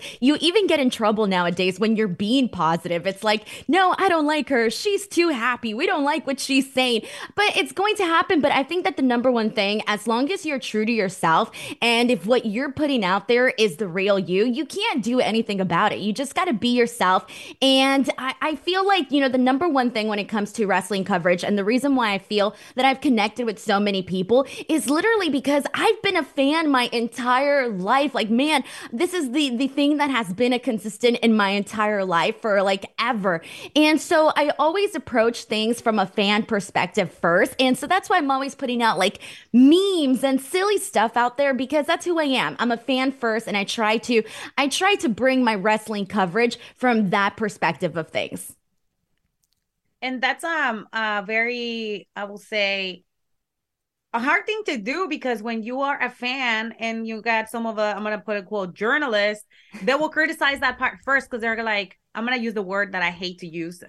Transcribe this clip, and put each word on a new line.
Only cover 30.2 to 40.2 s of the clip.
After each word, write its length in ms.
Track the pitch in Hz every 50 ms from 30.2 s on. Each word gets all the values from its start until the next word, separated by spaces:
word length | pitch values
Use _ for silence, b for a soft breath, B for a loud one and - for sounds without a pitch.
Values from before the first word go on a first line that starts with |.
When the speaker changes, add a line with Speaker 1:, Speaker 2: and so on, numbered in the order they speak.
| 233 170
Speaker 1:
been 220 | 185 175 247 247 254
a 60 | 247
consistent 580 | 254 269 226 214 - 214 - - - 240 240 -
in 180 | - 233 220
my 140 | 214 202 196
entire 560 | 196 202 196 - - 220 214 208 214 202 190
life 340 | 190 175 170 160 196 220 -
for, 220 | - 226 196 202
like, 240 | 190 196 196 196 - - _ -
ever. 440 | 220 240 262 214 185 202 170 165 B B B B B B B
And 240 | 285 302 302 311 294
so 320 | - - 359 311 311 302 - -
I 160 | 294 294 - -
always 380 | 285 311 330 403 403 403 403
approach 480 | 311 - - 233 247 220 233 233 - -
things 380 | - 220 214 214 220 240 -
from 180 | - 240 220 214
a 80 | 190 185
fan 360 | - - 202 202 208 214 220
perspective 720 | - 226 202 185 - - 147 - 180 - 214 185 165 -
first. 420 | - - 175 170 185 233 - - -
And 180 | 269 262 254 -
so 100 | - 262
that's 220 | 349 392 392 -
why 60 | 415
I'm 160 | 370 294 269
always 240 | 269 269 277 277 -
putting 260 | - 277 240 247 240
out, 160 | 240 220 190 165
like, 220 | 185 196 - - B B B B B B
memes 720 | - 240 262 277 320 370 392 403 381 339 294 262 262 220